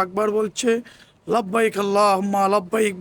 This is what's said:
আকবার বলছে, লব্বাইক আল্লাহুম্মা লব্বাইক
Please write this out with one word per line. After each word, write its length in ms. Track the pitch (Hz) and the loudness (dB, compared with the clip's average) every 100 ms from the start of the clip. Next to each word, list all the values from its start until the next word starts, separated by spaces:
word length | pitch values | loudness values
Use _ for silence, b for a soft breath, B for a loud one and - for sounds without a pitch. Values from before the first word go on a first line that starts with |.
আকবার 240 | 190 190 214 208 | 0 -2 -2 -2
বলছে, 320 | 214 - 247 226 233 B B B - | -2 -2 -2 -2 -4 B B B -2
লব্বাইক 420 | 220 196 220 220 196 202 | -2 0 0 0 0 0
আল্লাহুম্মা 580 | 202 208 190 202 202 196 208 | 2 4 2 0 0 2 0
লব্বাইক 380 | 180 220 214 185 | 0 0 0 0